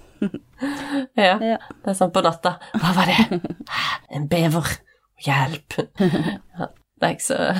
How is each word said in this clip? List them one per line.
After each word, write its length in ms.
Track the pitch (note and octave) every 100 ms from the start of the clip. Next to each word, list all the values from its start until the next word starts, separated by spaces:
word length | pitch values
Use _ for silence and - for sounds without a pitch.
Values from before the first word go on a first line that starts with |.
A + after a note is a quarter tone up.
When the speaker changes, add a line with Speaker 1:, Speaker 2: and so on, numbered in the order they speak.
| - -
Speaker 1:
<laughs> 920 | G3+ - _ - C4+ C#4+ C#4+ C#4 C4 -
Speaker 2:
Ja, 220 | G3 G3+
Speaker 1:
Ja. 180 | A3 A3 - -
Speaker 2:
det 60 | -
er 60 | G3
sånn 140 | F#3
på 80 | F#3+
natta. 320 | F3 E3 F#3 E3+ -
Hva 200 | A3 E3
var 160 | F#3 F3
det? 300 | F#3+ A3+ F#3+ - E3+ -
<laughs> 440 | - - - - C#3
En 120 | D3
bever. 400 | F3 E3 E3 C#3+ - _ _ _ _
Hjelp. 580 | - C#3 C3+ D#3+ - - - -
<laughs> 20 | F#3 D#3 D#3 G3 -
Ja, 160 | F3 - - _ -
det 60 | E3
er 80 | -
ikke 100 | -
så, 120 | - - F#3